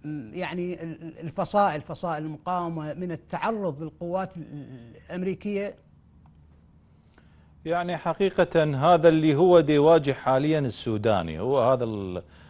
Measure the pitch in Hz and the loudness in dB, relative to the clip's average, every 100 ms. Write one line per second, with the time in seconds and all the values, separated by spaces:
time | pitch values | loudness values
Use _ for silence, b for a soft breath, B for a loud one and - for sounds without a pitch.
0 | 147 151 110 160 170 175 175 180 165 160 | -12 -10 -10 -8 -8 -6 -6 -8 -10 -12
1 | 165 - 165 - 175 202 202 151 - 156 | -14 -12 -12 -6 -2 2 2 0 -8 -10
2 | 175 151 156 151 - 180 170 165 151 151 | -6 -6 -8 -10 -6 -4 -4 -6 -8 -8
3 | 180 160 - 175 202 226 190 139 160 - | -8 -10 -10 -6 -4 -4 -4 -6 -10 -12
4 | 175 185 185 175 151 147 123 127 117 - | -6 -6 -6 -10 -14 -14 -16 -18 -20 -20
5 | - 180 190 185 208 202 202 - _ _ | -12 -6 -6 -6 -6 -6 -6 -10 _ _
6 | _ _ - _ _ _ _ _ _ _ | _ _ -20 _ _ _ _ _ _ _
7 | _ _ b b b _ 160 175 175 165 | _ _ b b b _ -4 -4 -2 -4
8 | 175 160 196 190 175 165 151 135 151 175 | -4 0 0 2 2 4 2 2 4 6
9 | 165 160 156 143 185 175 147 147 151 165 | 6 6 4 4 6 6 6 4 6 6
10 | 139 131 - 131 147 156 135 - - 107 | 4 -2 0 2 2 0 -2 -4 -4 -2
11 | 110 101 82 78 113 135 120 131 117 107 | 2 0 0 -6 -2 2 2 2 0 -6
12 | 98 90 - b b | -6 -8 -10 b b